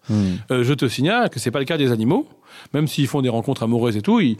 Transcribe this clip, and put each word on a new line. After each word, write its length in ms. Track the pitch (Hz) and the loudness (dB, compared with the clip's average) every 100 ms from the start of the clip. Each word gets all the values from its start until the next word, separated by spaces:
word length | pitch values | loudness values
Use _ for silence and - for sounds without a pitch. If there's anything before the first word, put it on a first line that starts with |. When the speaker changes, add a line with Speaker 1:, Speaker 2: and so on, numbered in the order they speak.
| - | -2
Speaker 1:
Hmm. 60 | 107 95 92 - | 0 0 -2 -2
Speaker 2:
Euh, 120 | 127 | 0
je 100 | 120 | 2
te 140 | 143 127 | 0 0
signale 400 | 117 151 240 226 | 0 0 0 0
que 100 | - | -2
c'est 120 | - | -4
pas 80 | 139 | -4
le 60 | 131 | -2
cas 120 | 160 | 0
des 140 | 131 | 0
animaux, 360 | 113 113 214 302 - - - - | 2 2 0 -2 -12 -20 -20 -6
même 140 | 139 156 | -2 -2
s'ils 200 | - 135 | 0 -2
font 140 | 147 | 0
des 80 | 127 | 0
rencontres 340 | 113 123 127 | 0 -2 -2
amoureuses 320 | 113 117 120 107 | 0 0 0 0
et 60 | |
tout, 180 | 110 233 | 2 2
ils, 160 | 143 104 | 2 -2